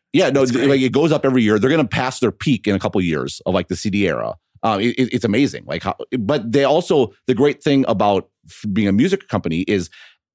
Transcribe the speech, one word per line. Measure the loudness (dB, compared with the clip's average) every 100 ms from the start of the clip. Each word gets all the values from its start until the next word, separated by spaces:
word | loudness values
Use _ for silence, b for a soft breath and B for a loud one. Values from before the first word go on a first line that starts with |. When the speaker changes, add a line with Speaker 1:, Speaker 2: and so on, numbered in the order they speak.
| _
Speaker 1:
Yeah, | 0 2
no, | 2
Speaker 2:
It's | 2
Speaker 1:
th-, | 2 2
Speaker 2:
great. |
Speaker 1:
like, | 2
it | 2
goes | 2 2
up | 2 2
every | 2
year. | 2 2
They're | 2
gonna | 2 0
pass | -2 -4 0
their | -2
peak | -2 -2 -2 0
in | -2
a |
couple | -2 -2
of | -2
years | -2 -4 -8 -2
of, | -2
like, | -2
the | -6
C | -4
D | -2 -2
era. | -2 -6 -10 _ -6
Uh, | -2 0
it, | -2 0
it, | -2
it's | 0 -2
amazing. | 0 0 -4 -10
Like, | -8
how, | -6 -8 -6 -6
but | -2 -2 0
they | 0
also, | 2 2 2 2 0 b -4
the | 2
great | 2 0
thing | 0 2 2
about | 0 2 0 -2 _ -20
f-, | -12 -4
being | 0 0
a |
music | 2 2 0 -4
company | -6 -4 -4
is | -2 -2 -2 B B B _